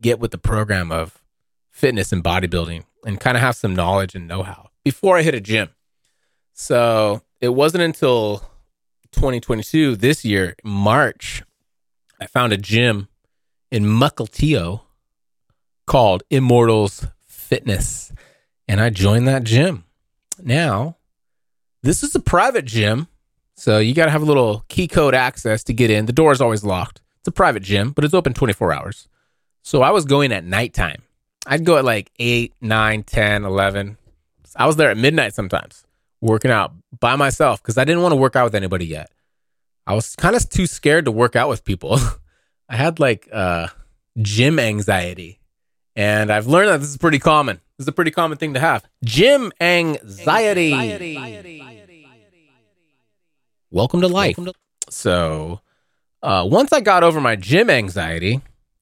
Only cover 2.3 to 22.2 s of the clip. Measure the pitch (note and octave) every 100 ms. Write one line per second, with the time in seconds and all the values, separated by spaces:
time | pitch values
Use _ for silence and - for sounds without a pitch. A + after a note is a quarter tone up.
2.3 | F#2 F2 E2+ E2 E2 - _ A2+ F#2+ B2+
3.3 | B2 B2+ - G#2 F2+ F2 G2 F#2+ F#2+ E2+
4.3 | F#2 F#2 F2+ _ _ C#3 - F#3+ F3 D#3+
5.3 | B2 G2 A2 F2+ _ _ _ _ _ _
6.3 | _ _ - - B2 A#2 A2 G#2+ G#2+ _
7.3 | - B2 B2+ D#3 F3 E3 - C3+ A#2+ G#2+
8.3 | G2+ - - _ _ _ _ _ - C#3
9.3 | A#2+ - A2 - D#3+ C#3+ G#2 B2 D3+ A2+
10.3 | G2+ F2+ - G#2+ G2+ G#2 C3+ B2+ - -
11.3 | - - _ _ _ _ _ _ - F#2
12.3 | B2+ A#2+ G2+ G2 A2 B2 G2+ G2+ _ _
13.3 | _ _ _ - A2+ G#2 A2+ C#3+ - A2
14.3 | - D3+ B2 E2+ G#2 _ _ _ _ _
15.3 | _ _ _ _ _ - C3+ G#2+ F#2 -
16.3 | C#3 B2 A#2+ A#2 A2 G2+ - - - _
17.3 | - - - B2+ F#2+ - - - - _
18.3 | _ _ _ - G2+ A#2 F#2+ G2 A2+ C3
19.3 | C3+ A2+ A#2+ F#3 G2+ _ _ _ _ -
20.3 | - E3 C#3+ D#3 G2+ D3+ - _ _ _
21.3 | _ _ _ _ _ C3 F3+ C#4+ -